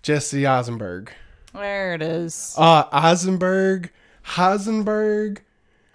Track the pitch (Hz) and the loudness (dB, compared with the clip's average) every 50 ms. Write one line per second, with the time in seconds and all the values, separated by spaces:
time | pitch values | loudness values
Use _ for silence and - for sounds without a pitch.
0 | _ - 151 147 135 - - 139 139 139 131 127 120 117 117 113 107 95 90 92 | _ -2 -2 -2 -2 -4 -4 -2 0 2 2 0 0 -4 -8 -8 -8 -10 -10 -10
1 | 101 - - - - - - _ - - _ 190 202 202 202 196 196 185 175 160 | -12 -16 -20 -20 -20 -20 -20 _ -20 -20 _ -10 -8 -6 -6 -4 -4 -6 -4 -4
2 | 156 160 160 165 170 165 - - - - - - 156 165 165 151 139 - - 143 | -4 -4 -4 -4 -6 -8 -10 -10 -12 -10 0 4 6 8 8 6 6 2 0 2
3 | 156 165 175 180 175 190 190 180 185 185 190 190 190 190 190 190 175 - _ _ | 4 4 4 4 2 -2 -2 0 0 0 0 0 0 0 0 -2 -6 -12 _ _
4 | _ _ _ _ _ - - 175 175 185 196 208 196 220 220 214 214 214 214 214 | _ _ _ _ _ -10 -2 2 2 2 2 0 -2 -2 -2 -2 -2 -2 -2 0
5 | 214 214 208 208 214 214 202 - _ _ _ _ _ _ _ _ _ _ _ | 0 0 0 -2 -2 -4 -6 -10 _ _ _ _ _ _ _ _ _ _ _